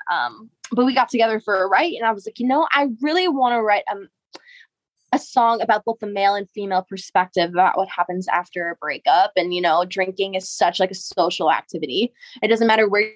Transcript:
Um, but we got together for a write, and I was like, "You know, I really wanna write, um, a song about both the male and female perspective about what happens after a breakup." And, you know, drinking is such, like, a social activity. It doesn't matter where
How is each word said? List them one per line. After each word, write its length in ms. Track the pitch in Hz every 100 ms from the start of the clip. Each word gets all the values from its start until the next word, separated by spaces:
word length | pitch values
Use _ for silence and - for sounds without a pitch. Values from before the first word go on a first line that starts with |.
| -
Um, 380 | 165 120 110 226 _ -
but 140 | 233 254
we 80 |
got 160 | 254 233
together 300 | 240 226 220
for 220 | - 190
a 60 | 185
write, 240 | 277 339
and 120 | 247 226
I 60 |
was 120 | 202
like, 140 | 220 -
"You 80 | 247
know, 200 | 285 330
I 160 | 285 285 220
really 260 | 294 349 370
wanna 340 | 269 247 240
write, 220 | 214 208 -
um, 160 | 202 196 _ _ - _ - _ _ _ _ -
a 80 | 294
song 440 | - 254 233 226
about 240 | 214 214 233
both 120 | 226
the 60 | 208
male 280 | 202 196
and 160 | 202 196
female 320 | 214 196 190
perspective 640 | 185 190 - 185 185 185 175
about 300 | 175 185 -
what 100 | 190
happens 400 | - 175 180 185
after 400 | 175 180 180 170
a 80 | -
breakup." 560 | 151 139 - 170 202 185
And, 180 | 175
you 80 | 180
know, 240 | 175 160 180
drinking 480 | 190 185 190 196
is 160 | 190 -
such, 280 | - 175 -
like, 120 | 185
a 40 |
social 560 | 190 - - 170 - 160
activity. 640 | 131 - 160 147 147 240 _ - -
It 60 | 214
doesn't 180 | 220 226
matter 200 | 220 208
where 240 | 208 214